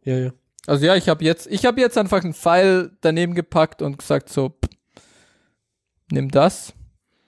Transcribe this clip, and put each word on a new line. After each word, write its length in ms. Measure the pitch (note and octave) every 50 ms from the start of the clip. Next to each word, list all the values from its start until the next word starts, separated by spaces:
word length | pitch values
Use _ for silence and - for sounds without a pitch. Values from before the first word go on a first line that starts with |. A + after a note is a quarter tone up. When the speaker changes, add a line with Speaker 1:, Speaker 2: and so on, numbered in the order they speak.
| -
Speaker 1:
Ja, 100 | C3+ B2+
ja. 140 | B2+ B2+ B2+ - _ _ _ _ - -
Speaker 2:
Also 180 | - C#3+ C#3 D3
ja, 100 | E3+ F#3+
ich 140 | F3+ - -
hab 120 | D#3+ D#3
jetzt, 260 | D#3+ D#3+ E3 - -
ich 180 | - G3+ F#3+ -
hab 120 | B3 A#3
jetzt 200 | C4 B3+ A#3 -
einfach 260 | A3+ G#3 F3+ G#3 F#3+ E3+
einen 100 | E3+ D3+
File 580 | - - E3+ E3+ F3+ F#3+ F#3+ F#3 F#3 F3 - _ _
daneben 340 | - D#3+ D#3+ E3 F3 F3 F3
gepackt 460 | F3 E3 - - E3+ D#3+ - - -
und 160 | D#3 C#3+ C#3 -
gesagt 300 | - - D3 C#3 - -
so, 220 | - C#3+ C3+ C3
pff, 180 | - - - - _ _ _ _ _ - _ _ _ _ _ _ _ _ _ _ _ _ _ _ _ _ _ _ _ _ _ -
nimm 200 | D3+ C#3 C3+ C3+
das. 420 | C#3+ C#3 D3+ F#3 - - - - - - - - _ _ _ _ _ _ _